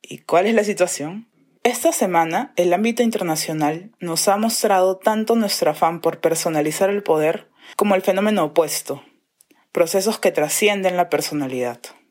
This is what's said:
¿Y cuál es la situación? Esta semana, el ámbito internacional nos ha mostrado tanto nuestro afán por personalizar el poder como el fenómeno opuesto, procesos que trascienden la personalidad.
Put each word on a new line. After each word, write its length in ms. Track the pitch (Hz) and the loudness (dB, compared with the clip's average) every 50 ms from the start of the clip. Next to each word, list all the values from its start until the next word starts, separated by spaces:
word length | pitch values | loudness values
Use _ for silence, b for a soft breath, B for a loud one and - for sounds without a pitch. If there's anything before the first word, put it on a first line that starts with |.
¿Y 160 | - - 143 - | -16 -16 -18 -16
cuál 280 | _ - 151 170 190 | _ 0 2 2 2
es 80 | 220 226 | 4 2
la 100 | 208 208 | 2 0
situación? 640 | 208 202 165 180 175 - - 143 156 185 220 233 _ _ _ _ _ _ _ | 0 0 0 0 -2 -2 -8 -8 -8 -10 -12 -16 _ _ _ _ _ _ _
Esta 300 | _ 240 240 - - 330 | _ -2 -2 2 0 0
semana, 600 | 320 - 233 190 175 170 165 165 165 196 262 - _ | 2 2 -2 0 2 0 0 2 -2 -4 -4 -4 _
el 160 | - 180 180 | 0 2 2
ámbito 320 | 175 180 214 233 233 - 240 | 2 2 2 0 0 2 0
internacional 880 | 226 226 202 185 170 160 156 - - 156 156 151 147 156 165 190 220 _ _ | 0 0 -2 -2 -2 -2 -2 -4 -4 -2 0 0 -2 -2 -4 -10 -18 _ _
nos 260 | 180 170 165 160 - | -8 -6 -4 0 2
ha 100 | 208 196 208 | 2 2 2
mostrado 580 | 220 226 226 - - 208 196 185 185 190 190 | 0 -2 -2 0 2 2 4 4 4 2 0
tanto 400 | 185 - 226 220 220 220 220 233 | 2 0 0 0 2 0 2 2
nuestro 340 | 233 220 202 - - 180 156 | 2 2 0 -2 0 0 0
afán 300 | 151 - 180 165 170 165 | 0 2 0 0 0 0
por 180 | - 165 165 - | -2 -4 -4 0
personalizar 720 | - 165 165 160 - 175 160 151 147 156 151 - 190 196 | -2 0 0 0 -2 -2 0 0 0 0 0 0 0 0
el 140 | 202 202 196 | 0 -2 0
poder 440 | - 160 156 151 156 170 - - B B B B B B | 0 2 2 2 0 -2 -2 -8 B B B B B B
como 180 | - 202 208 196 | 0 2 2 2
el 80 | 190 | 2
fenómeno 400 | 190 202 185 190 202 214 214 190 | 2 0 0 2 0 2 2 0
opuesto, 640 | 160 151 - 170 160 151 - - - - 135 139 - _ _ _ _ _ _ _ _ _ b b b b | 0 2 2 0 0 2 -2 -8 -6 -8 -10 -10 -10 _ _ _ _ _ _ _ _ _ b b b b
procesos 480 | _ - 170 165 - 196 185 220 214 - | _ 0 0 2 2 0 0 0 -2 0
que 140 | - 185 | -2 0
trascienden 640 | - 160 151 151 - - 214 208 202 196 185 185 180 | 0 0 -2 0 0 0 2 0 0 2 0 0 0
la 140 | 180 175 175 | 0 0 0
personalidad. 680 | - 147 151 - 151 147 143 131 131 123 123 120 120 - - - - _ _ _ | 0 -2 -2 -4 -4 -4 -4 -4 -4 -4 -4 -4 -6 -10 -16 -20 -20 _ _ _